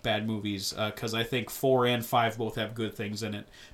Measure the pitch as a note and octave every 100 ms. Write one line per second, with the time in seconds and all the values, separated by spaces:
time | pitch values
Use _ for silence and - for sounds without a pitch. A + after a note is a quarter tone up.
0 | A#2+ G#2+ A2 A2 G#2 G2+ G2 - G#2+ G#2
1 | A#2 A2+ A#2 B2+ A2 - C3+ C3 B2 A#2+
2 | A2+ B2+ A#2 A2 A2 A2+ G#2+ A2+ A2 -
3 | G#2 G#2 G#2+ G2+ - - -